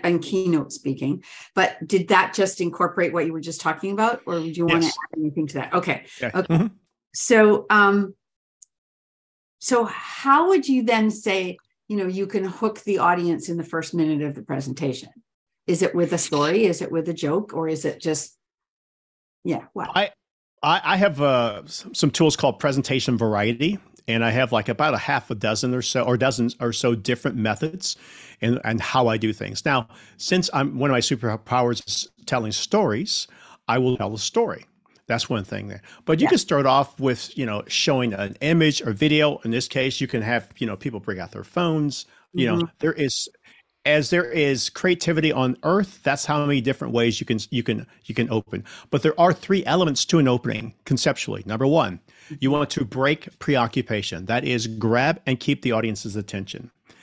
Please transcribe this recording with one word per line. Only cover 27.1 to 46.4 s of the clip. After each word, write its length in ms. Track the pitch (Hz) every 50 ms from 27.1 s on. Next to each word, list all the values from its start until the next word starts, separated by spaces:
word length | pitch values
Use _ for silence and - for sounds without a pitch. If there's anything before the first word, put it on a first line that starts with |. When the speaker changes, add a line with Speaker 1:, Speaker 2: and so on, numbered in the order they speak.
| 123 - - 139 117
Speaker 2:
methods 600 | 120 110 110 104 - - 156 160 185 - - - - - - - - - - - -
and, 200 | - 117 123 131 -
and 160 | - 113 113
how 280 | 92 - - 135 127 117
I 80 | 110
do 160 | 110 110 110 104
things. 320 | - - 101 101 - -
Now, 240 | 160 139 127 113 - - - - - _ -
since 300 | - - 185 180 165 - -
I'm, 240 | 143 135 143 - 131
one 120 | 135 143
of 40 | 131
my 60 | 123
superpowers 840 | 113 - 139 117 110 117 107 110 - - 123 127 123 120 120 - -
is 220 | - - - - - _ _ _
telling 260 | - - 127 113 107 104
stories, 760 | - - - - 214 208 143 107 113 180 220 - - - - - - - - - - _
I 120 | - 117 127
will 180 | 127 127 127
tell 180 | 120 107 98 107
a 40 | 107
story. 480 | - - - 226 233 208 90 76 - _ _ _ _ _ _ _ _ -
That's 200 | 117 117 - -
one 140 | 135 110 95
thing 240 | - - 104 101 101
there. 120 | 101 98 - - - - _
But 160 | - 160 156
you 40 | 233
Speaker 1:
Yeah. 60 | -
Speaker 2:
can 80 | 359 262
start 280 | - - 170 143 139
off 340 | 135 131 139 139 - - -
with, 360 | 135 135 123 - - - -
you 100 | - 135
know, 180 | 113 104 104 107
showing 460 | - - - - - 143 131 123 117 101
an 240 | 95 101 98 101 - 135
image 400 | 147 165 170 160 156 143 - -
or 100 | - 107
video. 460 | 101 151 156 151 151 151 147 143 -
In 120 | - 113
this 160 | 113 123 127
case, 360 | - - 139 131 135 131 - 139
you 40 |
can 140 | 127 - 127
have, 300 | 107 113 120 120 - - - -
you 80 | 127
know, 100 | 113 101
people 240 | 98 - 139 117 101
bring 180 | - - 101 92
out 140 | 87 82 -
their 120 | 101 98
phones. 600 | - - 175 175 170 160 156 151 147 131 - - - _ _ _ _ -
You 120 | 139 131
know, 100 | 120 113
Speaker 1:
Mm-hmm. 100 | 175 170 170 - -
Speaker 2:
there 120 | - 160 156
is, 340 | - 147 135 - - - - - _ _ _ - _ _ _ _ _ -
as 240 | 143 147 151 147 -
there 200 | 180 175 180 -
is 380 | - 165 147 143 139 120 - -
creativity 640 | - - - 185 175 170 - 170 165 156 160 156 -
on 240 | 127 131 127 127 - -
earth, 380 | 151 180 202 202 190 - - -
that's 240 | 135 139 143 -
how 180 | - 147 147